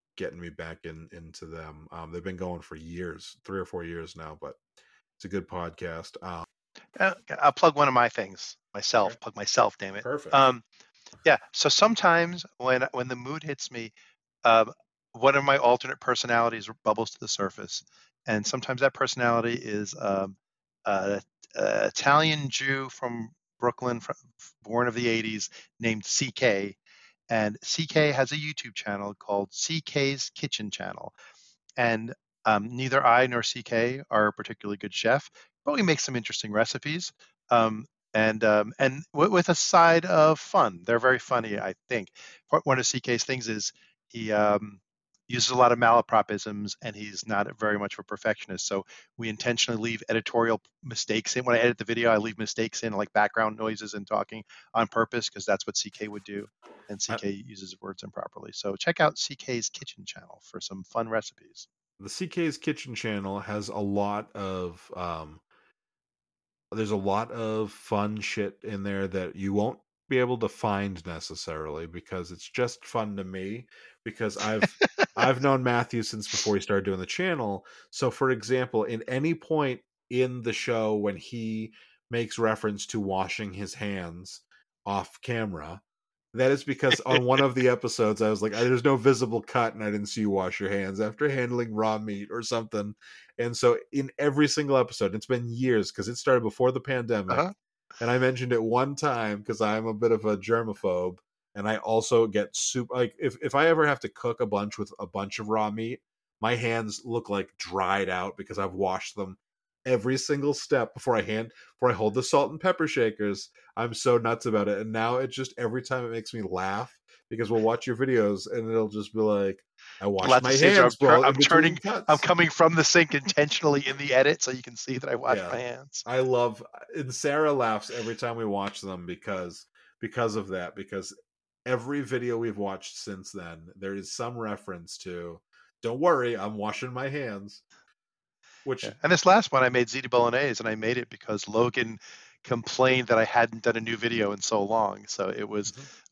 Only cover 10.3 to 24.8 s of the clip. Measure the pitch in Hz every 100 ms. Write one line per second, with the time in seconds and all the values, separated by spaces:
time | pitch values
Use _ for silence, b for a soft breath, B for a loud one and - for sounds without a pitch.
10.3 | 139 135 123 - b b b b - 160
11.3 | 131 - - 143 - 214 220 185 170 170
12.3 | 175 - - 127 127 127 127 123 123 127
13.3 | 156 151 139 - 123 113 b b _ _
14.3 | _ 113 113 110 - _ _ _ 113 131
15.3 | 139 139 139 120 123 131 135 - 120 123
16.3 | 117 117 113 104 - 107 107 110 - -
17.3 | - 95 - 101 - - b b _ -
18.3 | 107 104 131 - 127 135 - 131 127 120
19.3 | 117 117 117 110 104 101 - 101 98 98
20.3 | 98 _ _ _ _ 107 98 98 101 -
21.3 | _ - - 104 53 - - 139 147 160
22.3 | 151 139 - 135 135 131 - 127 117 113
23.3 | _ _ _ 123 - 123 120 - - _
24.3 | _ - _ 104 117